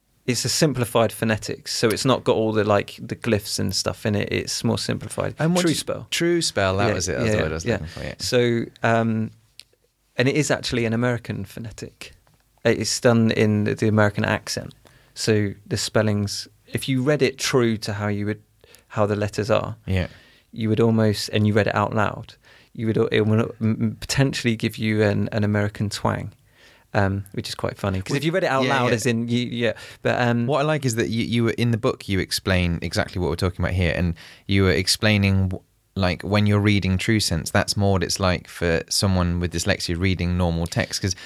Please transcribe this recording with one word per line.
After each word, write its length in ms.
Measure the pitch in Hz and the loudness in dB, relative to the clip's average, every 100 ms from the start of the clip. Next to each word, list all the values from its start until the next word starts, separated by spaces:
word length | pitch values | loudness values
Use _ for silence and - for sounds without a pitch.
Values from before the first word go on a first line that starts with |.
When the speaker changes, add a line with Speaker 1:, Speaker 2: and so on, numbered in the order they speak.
| _ _ - | _ _ -4
Speaker 1:
it's 180 | 120 123 | -2 0
a 40 | |
simplified 600 | - 156 127 117 120 110 | 2 2 2 0 2 2
phonetics. 600 | - 113 107 - - - - | 0 -2 -2 -4 -10 -8 0
So 120 | 113 | 0
it's 180 | 90 131 | 2 2
not 180 | 123 | 0
got 120 | - 110 | 2 0
all 160 | 110 | 2
the, 120 | 110 | 0
like, 360 | 104 101 - - | 2 2 0 -10
the 140 | 120 107 | -10 -6
glyphs 420 | 120 104 - - | -2 -2 -2 -4
and 140 | 101 | -4
stuff 320 | 98 - 98 110 | -2 -4 -4 -2
in 80 | |
it. 140 | 104 - | -2 -2
It's 320 | 101 - - | -4 -4 -4
more 140 | 117 107 | -2 -2
simplified. 560 | - 117 110 - 98 110 | -2 -6 -6 -4 -4 -2
Speaker 2:
And 160 | 156 180 | 0 2
what 60 | |
Speaker 1:
True 100 | 175 | 2
Speaker 2:
did 60 | 143 | 0
Speaker 1:
spell. 280 | - - 120 | -4 -8 -4
Speaker 2:
True 300 | - 170 175 | -2 0 0
spell, 360 | 160 - 95 95 | 0 0 0 2
that 120 | 104 | 0
Speaker 1:
Yeah, 40 | |
Speaker 2:
was 140 | 101 87 | 0 -2
it. 40 | 65 | -2
That's 80 | 110 | 0
Speaker 1:
yeah, 60 | 107 | 0
Speaker 2:
the 40 | |
word 80 | 80 | -2
I 40 | 78 | -4
was 100 | 101 | -4
Speaker 1:
yeah. 60 | |
Speaker 2:
looking 140 | 101 80 | -4 -4
for, 160 | - | -10
yeah. 100 | 69 - | -10 -8
Speaker 1:
So, 460 | - 123 120 117 113 - | -2 0 2 0 -4 -4
um, 480 | 117 113 113 110 107 - _ _ - _ _ _ _ - | 0 2 2 0 -4 -8 _ _ -20 _ _ _ _ -2
and 100 | 127 | 0
it 80 | 147 | 2
is 160 | 143 | 0
actually 340 | 135 - 123 113 | -2 -2 -2 0
an 80 | |
American 520 | 113 123 117 - 107 95 | 0 0 -2 -6 -8 -8
phonetic. 680 | - 117 - - - - - _ _ _ _ 117 | -12 -14 -12 -16 -16 -20 -20 _ _ _ _ 0
It's 340 | 113 107 - | 0 0 2
done 320 | 127 117 110 | 4 6 4
in 320 | - 107 104 | 4 2 2
the, 100 | 104 107 | 0 0
the 120 | 110 | 2
American 360 | 107 104 104 101 | 4 2 2 -2
accent. 480 | 104 - - - - - _ _ - | -2 -4 -10 -10 -18 -20 _ _ -6
So 380 | - 107 101 95 - | 0 0 0 -6 -8
the 120 | 110 | -6
spellings, 720 | - 113 107 104 101 - - _ - | -2 0 0 0 -2 -6 -12 _ -8
if 200 | - - | -6 -2
you 120 | 131 | 0
read 200 | 131 151 | 2 2
it 160 | 127 - | 2 0
true 380 | - 135 117 110 | 0 2 2 0
to 160 | - | -4
how 140 | 101 104 | -4 -2
you 180 | 101 104 | -2 -2
would 140 | 107 _ _ _ - _ - | -4 _ _ _ -20 _ 0
how 80 | 104 | 2
the 100 | 104 | 2
letters 340 | 104 - 104 | -2 -2 0
are, 260 | 104 107 110 - | 0 0 -10 -2
Speaker 2:
Yeah. 220 | 92 85 - - _ _ | -2 -2 -8 -20 _ _
Speaker 1:
you 160 | - 110 | -6 -2
would 100 | 110 117 | 2 4
almost, 420 | 113 110 101 - | 4 2 0 -2
and 120 | 107 104 | 0 2
you 60 | |
read 140 | 104 101 | 2 2
it 80 | 104 | 0
out 180 | 101 107 | 0 0
loud, 380 | 98 - - - _ - _ | -2 -4 -14 -20 _ -20 _
you 120 | - 110 | -6 -2
would, 100 | 110 113 | 0 2
it 100 | 117 107 | 2 2
would 140 | 110 | 2
m-, 160 | 117 - | 0 -2
m-, 360 | 110 113 113 110 | -2 0 -2 -4
potentially 560 | - - 135 - 123 113 | -4 0 0 0 -2 0
give 220 | 113 117 | -2 -2
you 240 | 110 107 | -2 2
an, 260 | 107 101 104 | 2 2 0
an 120 | 113 | -2
American 460 | 104 104 104 - 104 | 0 0 0 -2 -4
twang, 440 | - 113 104 104 - _ _ - _ _ | -2 -2 -2 -6 -14 _ _ -20 _ _
um, 300 | 110 98 98 98 | 0 0 -2 -6
which 140 | - - | -10 -10
is 60 | - | -6
quite 220 | - - | -6 -4
funny. 240 | 101 95 | -4 -4
'Cause 160 | 95 139 | -2 -2
if 60 | |
you 80 | 156 | 0
read 120 | 185 | 0
it 80 | 165 135 | 0 0
out 60 | 127 | 0
Speaker 2:
Yeah, 140 | 139 | 2
Speaker 1:
loud, 80 | 123 | 2
Speaker 2:
yeah. 40 | 117 | 0
Speaker 1:
as 100 | 120 | 0
in, 220 | 117 120 | 0 0
you, 180 | 120 120 120 | -2 -2 -2
yeah, 100 | 117 - - - | -2 -2 -10 -6
but, 180 | 120 113 | -2 0
um, 260 | 120 120 120 | 2 2 2
Speaker 2:
What 120 | 143 | 0
I 40 | 151 | 0
like 120 | 156 131 | 0 0
is 100 | 113 | 0
that 140 | 95 | -2
you, 140 | 113 90 117 | -2 0 0
you 80 | 113 | 0
were, 100 | - | 2
in 140 | 117 | 0
the 60 | 113 127 | 2 0
book, 220 | - - | -2 -2
you 100 | 95 | -2
explain 600 | - - - 92 87 85 | 0 -2 0 2 2 0
exactly 380 | 85 104 - - | -4 -4 -4 -2
what 80 | 82 | -2
we're 60 | 82 92 | 0 -2
talking 160 | - | 0
about 100 | 87 95 | -2 2
here, 180 | 87 - | 2 2
and 180 | 87 80 - - - | 0 -2 -10 -14 0
you 160 | 98 | 2
were 80 | 95 76 | 4 4
explaining, 640 | 95 - 110 104 98 95 95 | 2 0 2 4 4 4 2
w-, 140 | 92 _ _ _ 98 | -2 _ _ _ -2
like, 260 | 92 85 | 0 0
when 240 | 90 104 104 | 0 2 4
you're 140 | 104 104 | 4 4
reading 260 | 101 92 92 | 4 2 0
True 200 | - 110 | 2 0
Sense, 300 | - 82 - | 2 -2 0
that's 260 | 104 - - | 0 0 0
more 180 | 98 | 2
what 100 | 95 | 2
it's 160 | - - | 0 0
like 280 | 92 87 - | 0 0 -4
for 360 | - 87 82 - | -4 0 0 0
someone 520 | - 101 92 87 87 | 0 2 2 2 0
with 120 | 87 | -2
dyslexia 460 | 82 104 - - 85 | -2 -2 -2 -2 0
reading 380 | 95 87 87 87 | 0 0 0 0
normal 300 | 87 82 85 | 0 0 -2
text. 340 | - - - | -2 -4 -2
'Cause, 140 | 98 - | -4 -6